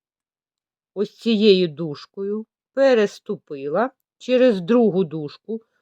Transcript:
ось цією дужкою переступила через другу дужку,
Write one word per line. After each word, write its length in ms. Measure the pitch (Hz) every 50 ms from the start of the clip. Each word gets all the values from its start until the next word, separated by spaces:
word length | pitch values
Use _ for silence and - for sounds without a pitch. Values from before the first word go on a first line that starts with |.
| _ _ _ _ _ _ _ _ _ _ _ _ _ _ _ _ _ _ _
ось 240 | 190 214 - -
цією 500 | _ - 233 226 202 214 214 190 185 180
дужкою 800 | 165 143 139 170 151 143 - - - _ 196 196 202 208 220 220 - _ _ _ _ _
переступила 1160 | 262 269 269 247 220 202 202 - - _ - 202 - _ _ 151 139 135 143 151 196 240 269 - _ _ _ _
через 440 | _ - 247 254 240 254 254 208 190
другу 420 | 170 165 233 247 226 202 170 190 190
дужку, 580 | 143 156 160 147 143 - - _ - 226 226 - _ _ _